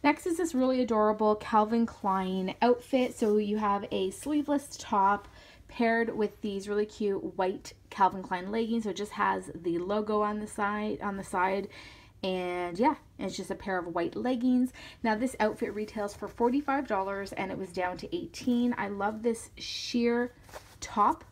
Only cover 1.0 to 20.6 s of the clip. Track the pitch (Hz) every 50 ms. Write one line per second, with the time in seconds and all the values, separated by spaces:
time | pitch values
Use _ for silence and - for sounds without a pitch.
1 | 214 214 214 214 220 214 214 214 - - 233 214 214 214 233 233 233 226 - -
2 | - 202 190 190 190 185 190 190 185 190 - - 240 240 247 240 - - - 254
3 | 247 247 247 - 240 214 208 214 214 202 208 214 214 202 202 202 202 - - 202
4 | 190 190 190 - - 277 302 294 285 294 294 285 285 - - - - - 226 202
5 | 190 196 202 202 - - - - - - - - - - - - 240 226 233 233
6 | 233 226 - 220 214 208 - - - 214 196 196 190 202 208 208 214 214 - -
7 | 214 202 196 - - 165 - - 190 185 202 - - - - - - - - -
8 | 196 185 190 190 185 - 190 180 180 196 208 226 233 220 233 233 214 208 180 180
9 | 208 214 - 202 202 196 190 190 185 - - 165 170 175 170 170 175 185 202 214
10 | 208 208 214 208 208 208 214 214 214 214 - - 202 202 208 214 214 214 208 -
11 | - 208 202 196 190 - - 185 180 190 190 202 190 202 - - - - - -
12 | - - - - - 190 185 185 180 180 180 180 175 175 170 180 240 302 294 -
13 | - - - - - 190 - - 185 - 196 - - 202 190 180 170 175 170 180
14 | 170 - - 202 220 247 262 233 240 254 254 247 254 254 - - - - - -
15 | - 226 214 214 254 254 - - 214 214 214 - 240 - 202 208 214 208 - 220
16 | 202 202 - - 208 190 - - 240 240 254 285 294 - 269 277 277 247 220 190
17 | 190 196 196 196 196 190 - - 202 190 185 - 190 185 175 185 180 180 185 180
18 | - - - 175 175 - - - - 254 240 240 240 240 240 - 202 202 202 196
19 | 196 208 220 220 220 240 226 226 - - - - - - - - - - - 240
20 | 233 240 233 240 240 247 - - - - - -